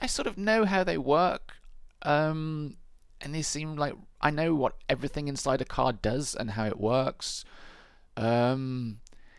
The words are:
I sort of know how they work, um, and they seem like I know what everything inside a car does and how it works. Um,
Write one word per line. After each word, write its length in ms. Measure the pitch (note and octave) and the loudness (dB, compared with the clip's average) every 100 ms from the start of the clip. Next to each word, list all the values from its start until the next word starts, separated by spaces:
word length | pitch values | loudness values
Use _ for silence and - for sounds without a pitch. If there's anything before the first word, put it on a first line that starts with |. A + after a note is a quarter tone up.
I 60 | C4 | -4
sort 200 | - C#4 | -2 -2
of 100 | G3+ | -2
know 280 | G3+ A3 G#3 | 2 4 6
how 180 | F#3+ | 4
they 140 | F3+ E3 | 2 0
work, 560 | C3 D3 F3+ - - - - - - - | 4 6 4 2 -6 -16 -18 -18 -20 -8
um, 760 | - D3 D#3 D#3+ D#3 D#3 D3 - - - - - | 2 4 4 0 -2 -4 -6 -10 -20 -20 -20 -14
and 140 | C#3+ | -8
they 80 | D#3 | -4
seem 340 | D3+ D3 D#3 D3+ | -4 -4 -4 -2
like 200 | D3 - - - | -2 -4 -14 -2
I 80 | D3+ | 0
know 240 | D3+ E3 | 2 2
what 300 | D#3 B2 - - | 4 2 -2 -2
everything 400 | C3+ C3+ D3+ D3 | -2 -2 -4 -4
inside 340 | C3+ C#3 B2 | -2 0 0
a 40 | B2+ | 0
car 280 | - B2+ | 2 2
does 420 | A2 G#2+ B2+ C#3+ - | 2 0 0 -2 -4
and 160 | A#2+ | -4
how 140 | G2+ A2 | -2 -2
it 140 | - | 0
works. 640 | G#2+ B2+ C3 - - - - - - - - - - - | 2 2 2 -2 -8 -10 -12 -18 -20 -20 -20 -20 -16 -4
Um, 840 | A2 A#2+ A#2+ C3 C3 B2+ A#2 A2 - - - | 0 2 2 0 -2 -4 -6 -8 -16 -20 -20